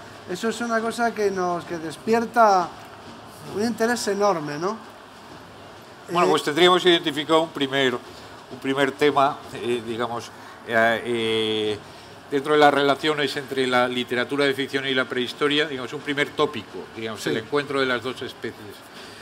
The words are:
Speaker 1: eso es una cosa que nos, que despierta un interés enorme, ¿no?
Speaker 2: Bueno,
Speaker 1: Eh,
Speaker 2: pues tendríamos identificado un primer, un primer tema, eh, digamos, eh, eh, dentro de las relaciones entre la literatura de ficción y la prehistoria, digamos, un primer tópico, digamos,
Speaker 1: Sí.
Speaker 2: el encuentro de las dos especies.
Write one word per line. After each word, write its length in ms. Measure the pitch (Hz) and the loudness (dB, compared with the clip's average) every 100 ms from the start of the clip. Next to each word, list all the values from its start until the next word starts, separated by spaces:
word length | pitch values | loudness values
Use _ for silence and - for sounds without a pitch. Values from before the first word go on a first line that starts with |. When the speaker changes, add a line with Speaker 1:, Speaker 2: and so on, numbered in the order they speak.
| - - - | -18 -16 -10
Speaker 1:
eso 200 | 175 226 | -4 -4
es 120 | 220 | -4
una 180 | 240 226 | -2 -2
cosa 320 | 226 233 233 214 | -2 0 -2 2
que 160 | 202 | 0
nos, 340 | 190 180 175 147 | 0 -2 -2 -6
que 120 | 170 | -8
despierta 880 | 160 143 - 233 226 233 220 190 165 - - - - - - - 151 175 | -8 -6 0 0 2 6 6 6 2 -8 -18 -18 -18 -18 -18 -16 -8 -4
un 80 | |
interés 440 | 233 220 226 240 214 | -2 0 0 0 -2
enorme, 500 | 202 202 170 147 147 | 2 2 2 -2 -4
¿no? 180 | 180 220 - - - - - - - - - - - - - | -4 -6 -12 -20 -20 -20 -20 -20 -20 -20 -20 -20 -20 -18 -2
Speaker 2:
Bueno, 160 | 175 165 | 2 4
Speaker 1:
Eh, 20 | |
Speaker 2:
pues 140 | 151 | 4
tendríamos 420 | 156 147 180 180 180 | 2 4 6 6 6
identificado 560 | 170 156 143 147 160 | 4 2 -2 2 4
un 80 | 160 | 2
primer, 460 | 185 135 139 131 120 | -2 0 2 2 0
un 640 | - - - - - 123 | -6 -18 -18 -18 -16 -8
primer 300 | 135 135 135 | -2 2 2
tema, 460 | 131 147 143 139 143 - 135 | 4 2 4 2 0 -10 -8
eh, 260 | 120 120 110 | -4 -4 -4
digamos, 400 | 113 120 117 - - - - - | -4 -4 -6 -10 -16 -20 -14 0
eh, 340 | 117 113 110 120 | 4 4 4 0
eh, 760 | 117 113 110 110 107 107 101 - - - - - | -2 0 0 0 0 -2 -4 -8 -18 -20 -18 -4
dentro 240 | 143 147 | -2 2
de 60 | 151 | 6
las 140 | 147 | 8
relaciones 640 | 139 143 135 156 147 143 147 | 6 2 2 0 0 -2 -4
entre 280 | 131 135 127 | -6 -2 2
la 200 | 123 123 | 2 2
literatura 580 | 123 120 123 120 143 143 | 0 -2 -2 -2 0 0
de 80 | |
ficción 340 | 135 135 139 135 | 0 -4 -4 -2
y 60 | |
la 120 | 131 123 | -2 -2
prehistoria, 600 | 127 120 - 147 147 156 | -2 -4 -2 0 0 -2
digamos, 240 | 131 120 | -4 -8
un 80 | 147 | -8
primer 280 | 131 143 143 | -4 -2 -2
tópico, 560 | - 151 117 - 92 - 113 | 0 -2 -2 -10 -14 -12 -10
digamos, 260 | 113 104 | -8 -6
Speaker 1:
Sí. 80 | - | -4
Speaker 2:
el 80 | 113 | -4
encuentro 420 | 110 147 139 139 | -2 -4 -2 -2
de 60 | 131 | 0
las 160 | 123 | -2
dos 180 | 123 120 | -4 -8
especies. 540 | 120 - 117 107 107 - - - - - | -10 -10 -12 -12 -16 -18 -20 -18 -18 -18